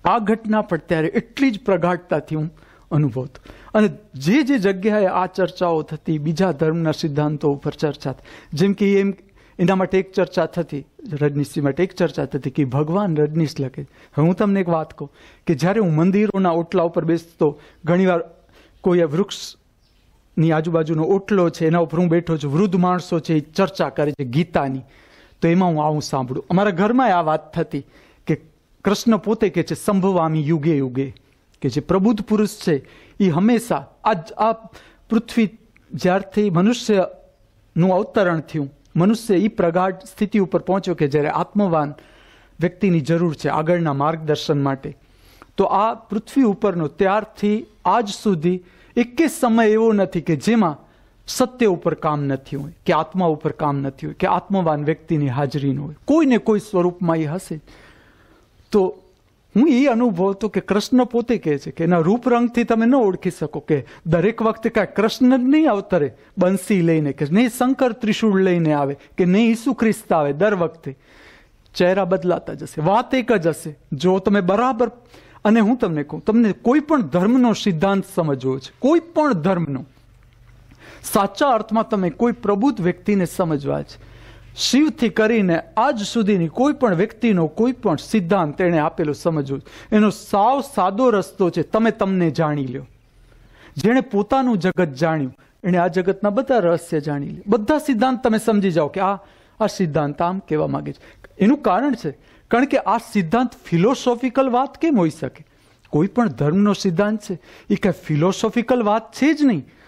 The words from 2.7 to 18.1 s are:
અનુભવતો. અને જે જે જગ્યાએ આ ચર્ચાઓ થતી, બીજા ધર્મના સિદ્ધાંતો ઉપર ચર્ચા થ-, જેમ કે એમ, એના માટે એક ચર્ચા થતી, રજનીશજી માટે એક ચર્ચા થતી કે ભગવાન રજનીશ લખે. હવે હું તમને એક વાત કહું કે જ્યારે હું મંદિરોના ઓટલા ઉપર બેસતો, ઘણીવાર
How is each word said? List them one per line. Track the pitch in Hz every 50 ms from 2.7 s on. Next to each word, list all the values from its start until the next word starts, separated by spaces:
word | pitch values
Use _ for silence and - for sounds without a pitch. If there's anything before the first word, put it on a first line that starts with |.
| - _ _ _
અનુભવતો. | - 147 151 139 107 131 131 147 - - _ - - - - - -
અને | 214 214 190 143 - - _ -
જે | 127 135 160 220 302 302
જે | 233 285
જગ્યાએ | 247 180 202 190 185 185 220 208 214 196
આ | 180 - 180 185
ચર્ચાઓ | 185 - - 185 175 - - 180 170 165 156
થતી, | 151 - 160 151 _ - 160
બીજા | 151 147 156 165 151 190 185
ધર્મના | 156 135 165 156 160 170 165 156
સિદ્ધાંતો | 151 - - 160 139 147 151 151 156 143 - 147
ઉપર | 143 143 - 147
ચર્ચા | - - - 147 139 - - 143
થ-, | 127 - - - - - - - -
જેમ | 139 180 202 202
કે | - 208 196 202 196
એમ, | 196 196 190 - _ _ _ _ _ _ _ -
એના | 185 170 196
માટે | 185 185 180 - 190
એક | 185 190
ચર્ચા | - 202 180 170 - 185 160
થતી, | 160 - 175 165 - 156 139 139 _ _ - 311 226 151
રજનીશજી | 139 147 147 143 147 143 - - 156
માટે | 143 139 135 165 180
એક | 185 -
ચર્ચા | - 180 156 - - 143
થતી | 131 - 143 - 143
કે | - - 143
ભગવાન | 123 127 139 151 151 165 202 208 190 160
રજનીશ | 147 151 151 151 165 160 139 - -
લખે. | 139 127 - -
હવે | 139 _ _ - - _ _ 143 151
હું | 170 185
તમને | - 220 202 196 196
એક | 185 170
વાત | 165 160 156 - -
કહું | - 147 139 _ _ - - - _ _
કે | - 170
જ્યારે | 127 143 180 208 226
હું | 208 170 156
મંદિરોના | 151 165 190 180 202 214 202 202 190 185 175
ઓટલા | 165 170 165 - - 185 165
ઉપર | 170 165 180 160
બેસતો, | - 170 165 165 - _ _ 170 147 143 - - - _ _ -
ઘણીવાર | 160 175 180 190 185